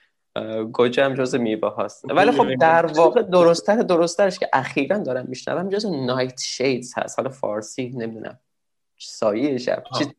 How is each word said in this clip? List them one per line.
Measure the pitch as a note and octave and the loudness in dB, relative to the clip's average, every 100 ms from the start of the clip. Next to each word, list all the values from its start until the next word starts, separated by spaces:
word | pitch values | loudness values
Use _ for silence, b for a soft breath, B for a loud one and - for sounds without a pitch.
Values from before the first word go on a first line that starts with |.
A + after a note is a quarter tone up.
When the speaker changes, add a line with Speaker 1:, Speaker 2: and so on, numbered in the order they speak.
| B B _ - | B B _ -10
Speaker 1:
اه، | A2 A2 | -6 -6
گوجه | A2 B2+ B2 B2 C#3 | -4 2 2 4 0
هم | |
جزو | C3 B2+ C3 | 0 -2 0
میوه | A#2 G#2+ G#2 | 0 0 -2
هاست. | A2 G2+ - - | -2 -6 -8 -4
ولی | D3 G#3 | 2 4
خب، | C#3 | 4
Speaker 2:
می‌دونم. | A3+ C3 | 2 4
Speaker 1:
در | D#3+ E3 E3 | 4 4 4
واقع | D#3 E3 A#3+ | 4 4 4
درست‌تر، | G3+ F3+ E3+ E3+ - A3 | 2 6 6 4 2 2
درست‌ترش | F3+ F3 E3+ - G3+ F3+ | 2 2 2 2 0 0
که | - | -2
اخیراً | C3+ C#3 - C3+ G3+ | -2 -2 -2 0 0
دارم | C#3+ B2+ B2+ | -2 -4 -6
می‌شنوم، | B2+ - C#3+ F#3 | -8 -4 -4 -2
جزو | G3 G#3+ D3+ B2+ | -4 -2 -2 -2
نایت | C3 B2+ C3 | -2 -2 -6
شیدز | - - C3 B2+ - - | -8 -2 0 -2 -4 -6
هست. | - - | -6 -4
حالا | B2 | -6
فارسی | C3 G#2+ G#2 A2 - B2+ | -4 -4 -4 -8 -8 -8
نمی‌دونم. | B2+ A2+ A2+ G#2+ - _ _ _ _ _ - | -6 -8 -8 -14 -16 _ _ _ _ _ -20
سایه | - - A2 G#2+ C#3+ C3 | -18 -4 0 0 0 -2
شب. | - - - | -2 -4 -4
Speaker 2:
آها. | B2 | -4
Speaker 1:
چی | C#3+ | -4